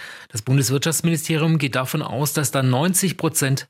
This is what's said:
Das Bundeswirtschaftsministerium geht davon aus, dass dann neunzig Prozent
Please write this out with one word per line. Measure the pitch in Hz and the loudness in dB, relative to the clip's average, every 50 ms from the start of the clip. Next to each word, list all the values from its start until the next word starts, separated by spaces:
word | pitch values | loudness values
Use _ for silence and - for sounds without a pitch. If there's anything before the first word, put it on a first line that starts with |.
| - - - - - - | -18 -18 -18 -18 -16 -12
Das | - 110 | -10 -6
Bundeswirtschaftsministerium | - 127 131 139 127 107 135 139 - 165 151 - - 170 165 151 - - 165 151 160 165 160 156 | -2 0 2 2 2 2 0 0 0 0 0 0 0 0 0 0 0 -2 0 2 2 2 2 2
geht | 147 135 - | 2 0 0
davon | 127 131 - - 156 | -2 -2 -2 -2 -4
aus, | 143 - 104 123 147 143 - | -4 -4 -4 -2 -2 -2 0
dass | 156 147 - | -2 -2 0
dann | - 139 131 127 | 0 2 2 2
neunzig | 123 127 160 185 180 - 196 180 - - | 2 2 2 2 2 2 0 0 0 0
Prozent | - 160 - - 143 135 139 - - | -2 -2 0 0 0 0 0 -2 -2